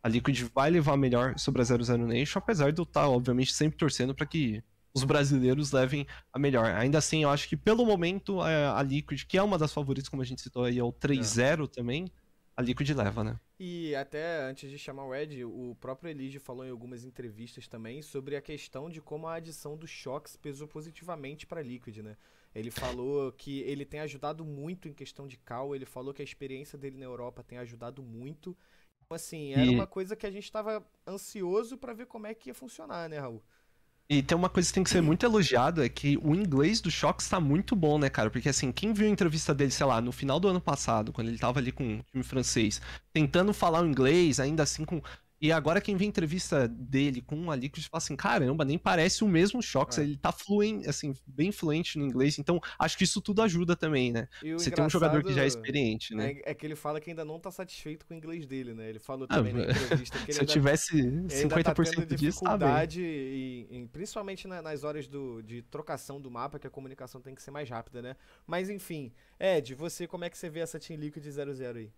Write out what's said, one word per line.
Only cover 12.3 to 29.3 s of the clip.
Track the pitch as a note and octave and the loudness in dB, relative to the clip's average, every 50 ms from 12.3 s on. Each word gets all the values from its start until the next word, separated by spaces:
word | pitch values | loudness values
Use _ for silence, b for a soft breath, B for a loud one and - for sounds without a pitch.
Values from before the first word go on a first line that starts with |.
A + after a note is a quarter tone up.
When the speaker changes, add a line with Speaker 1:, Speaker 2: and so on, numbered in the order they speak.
| _ _ _ _ _ | _ _ _ _ _
Speaker 1:
a | - | -2
Liquid | B2+ A#2+ B2+ - D3 C#3 | -2 0 0 0 0 -2
leva, | D3+ C3+ A2 G2+ G2+ A#2 G#2+ | 0 0 0 0 0 -2 -4
né? | G#2+ A#2 A2+ _ _ _ _ | -4 -4 -8 _ _ _ _
Speaker 2:
E | F#3+ F3+ F3 F3 E3 D#3 D3 | -12 -10 -8 -8 -6 -4 -4
até | C3+ - - - D3+ D#3 E3+ E3+ D#3+ C3+ C3 | -4 -6 -6 -8 -8 -6 -4 -4 -4 -6 -6
antes | C3 C3+ - C#3 | -10 -12 -14 -16
de | C#3 C#3+ | -14 -14
chamar | - - C3+ C3+ C3+ | -14 -14 -12 -12 -10
o | C3+ B2+ | -8 -8
Ed, | C3+ D3+ D3+ D3 B2+ B2 | -8 -8 -8 -8 -10 -10
o | A#2 F#2 G#2+ B2+ B2 A#2+ _ | -10 -10 -10 -12 -12 -12 _
próprio | - B2+ C3 C3 - E3+ | -10 -10 -10 -10 -10 -12
Elige | D#3 C#3+ C3+ C3+ C3+ C#3 | -10 -10 -10 -10 -12 -14
falou | - - B2+ B2+ C3 | -14 -14 -14 -12 -12
em | C3 | -12
algumas | B2 A#2 A#2 B2 B2+ A#2+ A#2+ | -12 -14 -14 -14 -14 -14 -16
entrevistas | B2+ B2 - B2 A#2 G#2 A2 A#2 A#2 - - A#2 | -16 -16 -14 -14 -14 -12 -14 -16 -16 -16 -20 -20
também | - - A2+ A2 A2+ B2 D3 | -16 -14 -14 -12 -12 -12 -14
sobre | D3 - - C#3+ C3 C#3 C#3 | -16 -10 -10 -10 -8 -6 -8
a | C#3+ | -8
questão | C#3+ - D#3 C#3+ - - _ C3 C#3+ E3+ | -8 -10 -14 -14 -14 -14 _ -12 -12 -12
de | E3 D#3+ | -14 -16
como | C#3+ - D3+ D3+ D#3+ | -14 -12 -12 -10 -8
a | D#3+ E3 | -8 -8
adição | E3 E3 E3 D3+ - - D3 D3 | -8 -10 -12 -16 -14 -12 -12 -12
do | D#3 E3 | -12 -14
Shox | D#3 - - - C#3 B2+ D3+ D3 - - | -16 -16 -14 -10 -10 -10 -10 -10 -14 -20
pesou | _ _ D3 C#3 C3+ D3+ D3 | _ _ -12 -12 -12 -14 -14
positivamente | - D#3 D#3 E3 D#3 - E3 F3 F3 D#3 C#3 C3+ D3 D#3 - | -14 -14 -16 -16 -18 -18 -12 -12 -12 -10 -10 -14 -14 -14 -14
pra | _ F3+ E3 | _ -12 -10
Liquid, | D3+ A#2+ B2 A#2+ - - G#2+ A2 | -10 -10 -12 -12 -14 -16 -16 -14
né? | G#2+ G#2+ G#2+ b b b b b b b b | -16 -16 -18 b b b b b b b b
Ele | G#2+ A2 A#2 | -10 -10 -8
falou | - - - B2+ B2 B2 B2 C3+ C#3+ C#3+ C#3 C3 | -8 -6 -6 -6 -6 -6 -4 -2 -2 -2 -2 -4
que | B2 - - C#3+ C#3 C#3 | -8 -12 -12 -10 -8 -8
ele | B2 A#2 C#3+ C#3 C#3+ | -6 -6 -6 -6 -8
tem | - - D3 | -10 -10 -10
ajudado | D#3 D3+ C3+ C#3 C3+ D3 D#3+ D#3+ E3 | -10 -10 -10 -8 -8 -8 -8 -8 -10
muito | D#3 D3 C#3 C#3+ D#3+ F#3 F#3 - D#3 | -12 -12 -10 -10 -10 -12 -12 -14 -18
em | |
questão | C#3+ - C#3 - - - C#3 | -16 -16 -18 -18 -16 -18 -18
de | C#3 B2 | -18 -18
cal, | A2+ _ - B2 A#2+ C3+ C#3+ C#3+ | -20 _ -12 -8 -8 -6 -6 -6
ele | C#3 C3 | -8 -10
falou | - - C3+ B2+ C3+ C3+ | -12 -12 -12 -10 -10 -10
que | - | -10
a | D3 | -12
experiência | B2+ - _ C#3 C3+ C3 C3 C#3 D3 - D3 | -14 -12 _ -12 -10 -10 -12 -14 -16 -16 -12
dele | C3+ C#3 C3 C3+ | -12 -12 -12 -12
na | C3+ | -14
Europa | B2+ B2 A#2+ B2 B2 A#2+ - | -12 -10 -10 -10 -10 -12 -14
tem | A#2 _ A#2+ B2 | -20 _ -14 -14
ajudado | B2 A#2 A#2+ A#2 A#2+ A#2+ C3 C#3 | -14 -14 -14 -14 -14 -14 -12 -14
muito. | C3+ A#2+ A2+ A2+ B2 C#3 D#3+ D3+ - F#3 F3+ b b b b b b b b _ _ | -16 -16 -14 -14 -12 -14 -14 -14 -14 -14 -14 b b b b b b b b _ _
Então, | _ E3 | _ -12
assim, | E3 - - | -12 -10 -12